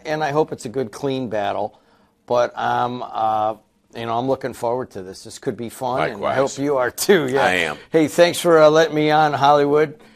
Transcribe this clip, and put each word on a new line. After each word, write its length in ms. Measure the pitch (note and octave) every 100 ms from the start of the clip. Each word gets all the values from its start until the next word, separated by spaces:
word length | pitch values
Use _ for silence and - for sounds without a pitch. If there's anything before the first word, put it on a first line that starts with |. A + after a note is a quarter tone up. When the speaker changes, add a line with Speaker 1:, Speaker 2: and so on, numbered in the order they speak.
| -
Speaker 1:
and 180 | D#3
I 60 | D3+
hope 200 | D3 D#3
it's 140 | -
a 60 | B2
good, 200 | B2 A#2
clean 380 | - C#3+ C3 B2
battle. 500 | G#2+ G2+ G2 G#2 - _ _ _ _
But 300 | - A#2+ A#2+ -
I'm, 460 | A#2 A#2+ B2 B2
uh, 540 | - G#2+ A2 A2 G#2+ A2 _ _ _
you 120 | A#2 A#2
know, 100 | A#2
I'm 100 | C3
looking 280 | C3 C3
forward 360 | G#2+ A#2 B2+ B2
to 100 | G2+
this. 220 | F#2 F#2+
This 140 | A2 -
could 200 | - G#2
be 100 | A#2
fun, 320 | - B2+ C3
and 240 | - -
I 40 | C#2+
Speaker 2:
Likewise. 260 | F2 C3+ C3
Speaker 1:
hope 80 |
you 140 | C#3+ C3+
are 120 | A#2+
too. 380 | - - G3 C3+
Yeah. 160 | C3+
Speaker 2:
I 60 | F#2 F2+
am. 200 | E2 D2 -
Speaker 1:
Hey, 160 | D#3+ D3+
thanks 320 | - F3 -
for, 180 | F3 D#3+
uh, 120 | D#3
letting 240 | D#3 D#3+
me 160 | D3+ D3+
on, 240 | D3+ D3+
Hollywood. 640 | C#3+ C#3 D3 C#3+ D3 D#3 - -